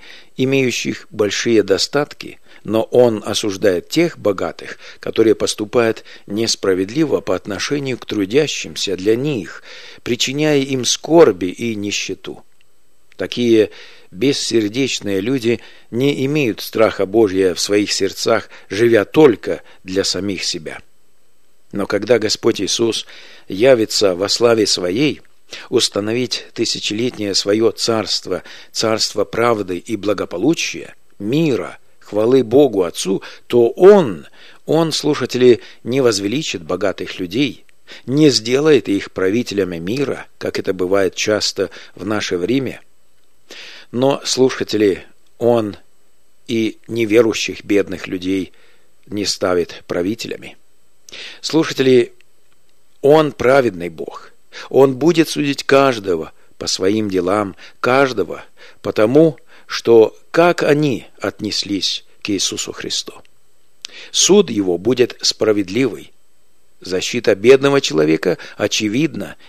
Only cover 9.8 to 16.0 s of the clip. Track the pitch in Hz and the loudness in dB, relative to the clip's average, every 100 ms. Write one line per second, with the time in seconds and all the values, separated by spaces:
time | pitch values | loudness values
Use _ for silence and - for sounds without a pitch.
9.8 | - - - 123 - 139 156 147 135 131 | -20 -12 -6 -4 -4 -2 2 2 0 -2
10.8 | 117 - - 165 147 90 92 - 117 104 | -2 -4 2 6 6 6 -4 -4 -6 -4
11.8 | 101 - - 92 - 71 - - - - | -6 -6 -8 -10 -12 -16 -18 -20 -20 -20
12.8 | - - - - 92 - 120 110 101 - | -20 -20 -20 -10 -8 -2 2 4 4 -2
13.8 | - - - 92 127 139 - 117 104 113 | -20 -20 -18 -4 -2 -2 0 0 0 -2
14.8 | 131 - 101 98 98 135 113 117 - - | -4 -4 -4 -4 -2 -2 -2 -2 -6 -20
15.8 | - 113 | -8 -2